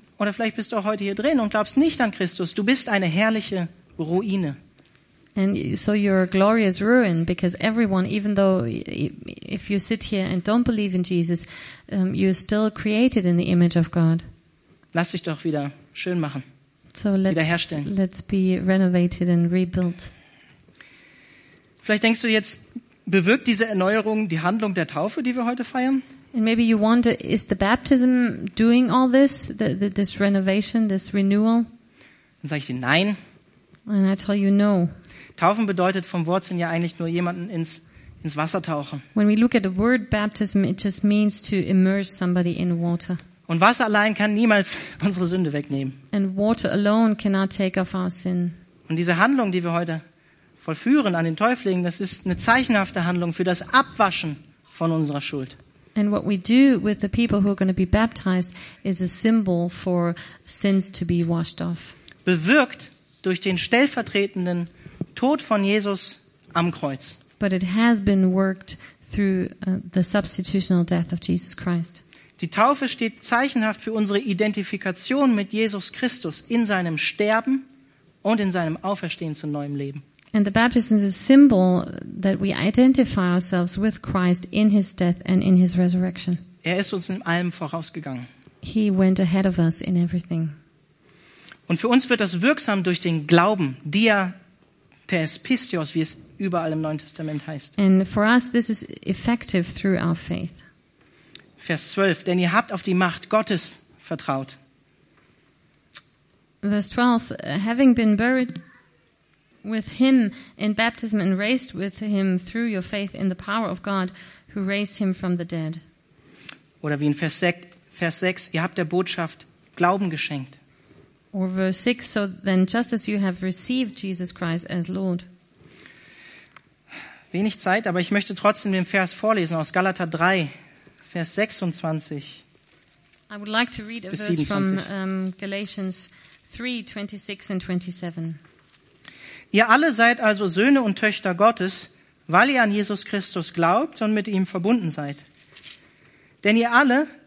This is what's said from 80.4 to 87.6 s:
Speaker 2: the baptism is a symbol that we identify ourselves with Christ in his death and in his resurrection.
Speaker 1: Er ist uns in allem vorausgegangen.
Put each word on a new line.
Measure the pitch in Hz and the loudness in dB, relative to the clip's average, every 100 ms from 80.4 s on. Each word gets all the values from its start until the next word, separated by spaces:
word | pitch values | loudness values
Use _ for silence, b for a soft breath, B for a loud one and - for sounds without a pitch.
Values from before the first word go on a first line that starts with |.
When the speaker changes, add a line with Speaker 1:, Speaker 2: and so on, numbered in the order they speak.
| 202 | 2
Speaker 2:
the | |
baptism | 214 240 240 226 214 | 2 2 2 2 2
is | |
a | 196 | 2
symbol | 185 - 269 285 196 185 180 - - - - | 0 6 10 10 8 6 4 0 -10 -12 -2
that | 196 190 | -2 0
we | 196 | 0
identify | - 196 240 262 269 240 208 180 | 0 2 6 6 6 4 2 2
ourselves | 175 180 180 180 190 | 2 2 0 0 0
with | 214 - | -2 -2
Christ | - 190 180 180 - | -4 0 2 2 0
in | 208 214 | 2 4
his | 202 185 - | 4 2 0
death | 175 175 - | 0 0 2
and | 185 | 2
in | 190 180 | 6 6
his | 180 175 | 6 4
resurrection. | 180 180 180 180 180 175 - - | 2 2 0 -2 -4 -4 -6 -8
Speaker 1:
Er | - 185 | -2 -2
ist | 196 | -2
uns | 190 175 | -4 -4
in | 185 | -6
allem | 165 170 175 | -2 0 -2
vorausgegangen. | - | -4